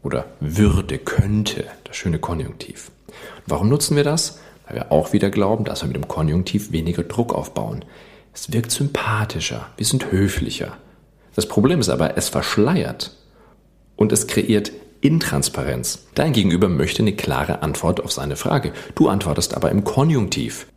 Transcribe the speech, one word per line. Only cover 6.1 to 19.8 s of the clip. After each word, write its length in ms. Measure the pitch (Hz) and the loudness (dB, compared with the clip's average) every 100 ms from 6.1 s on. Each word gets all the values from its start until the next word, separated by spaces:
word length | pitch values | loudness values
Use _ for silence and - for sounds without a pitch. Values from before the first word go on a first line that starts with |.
| 78 78 80 92 101 104 | 0 2 2 0 -2 -2
weniger 300 | 80 80 87 | -2 -2 -2
Druck 320 | 85 - 117 | -4 -2 0
aufbauen. 500 | - - - 53 57 - - - - _ | 0 -2 -6 -6 -8 -12 -20 -20 -20 _
Es 200 | - - | -16 -4
wirkt 180 | 117 113 | -2 -2
sympathischer, 1000 | - 143 - - 107 107 - - - - - | -2 -2 -2 -2 -2 -2 -4 -6 -6 -10 -4
wir 100 | 110 | 0
sind 260 | 131 - | 0 2
höflicher. 640 | 95 98 - - - - - - - _ _ _ | 2 2 0 -4 -4 -8 -10 -20 -20 _ _ _
Das 120 | - - | -4 0
Problem 340 | - 123 175 | 4 4 4
ist 80 | 92 | 2
aber, 280 | 65 78 - | 2 0 0
es 120 | - | -2
verschleiert 880 | - - - 113 175 - - - - _ _ - _ _ _ _ - | -2 -2 2 4 2 0 -6 -12 -12 _ _ -20 _ _ _ _ 0
und 160 | 107 | 2
es 140 | - - | 2 0
kreiert 460 | - - 107 101 - - - | -2 2 0 0 -12 -20 0
Intransparenz. 1040 | 143 160 - 143 139 - - 127 - - - | 2 2 2 -2 -2 -4 -4 -4 -6 -8 -8
Dein 180 | - 151 | -2 2
Gegenüber 360 | 120 95 87 98 | 4 4 4 4
möchte 340 | 80 69 - | 2 0 2
eine 120 | 107 | 0
klare 480 | 98 - 65 76 - | 0 -2 -2 -2 -2
Antwort 380 | 78 71 82 - | -2 -2 -2 -2
auf 120 | - | -4
seine 240 | - 71 71 | -6 -4 -4
Frage. 360 | - 143 85 - - | 0 0 0 -10 -12
Du 140 | - 76 | 2 4
antwortest 460 | 98 90 73 - | 4 0 0 -2
aber 160 | - 80 | 0 2
im 140 | 101 | 2